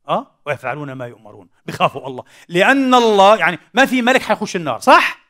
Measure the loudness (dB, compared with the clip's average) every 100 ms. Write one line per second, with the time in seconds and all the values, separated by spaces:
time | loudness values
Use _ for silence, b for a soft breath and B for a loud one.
0 | -8 -6 -8 _ -10 -10 -8 -10 -12 -14
1 | -16 -18 -20 -20 _ _ -14 -4 -4 -4
2 | -14 -14 -16 b b 0 2 2 2 2
3 | 4 4 6 4 2 -4 _ 0 0 0
4 | 0 0 -2 -6 -4 -8 -6 -4 2 2
5 | 2 -8